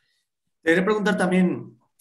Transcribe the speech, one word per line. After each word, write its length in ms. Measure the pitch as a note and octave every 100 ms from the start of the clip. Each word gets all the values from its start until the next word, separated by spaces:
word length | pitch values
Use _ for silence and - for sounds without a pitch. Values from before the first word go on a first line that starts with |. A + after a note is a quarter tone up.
| _ _ _ _ _ _
Te 80 | E3
quería 160 | E3+ F#3+
preguntar 320 | G#3+ G3+ F#3
también, 640 | F#3 F#3 F3+ B2+ - - _ _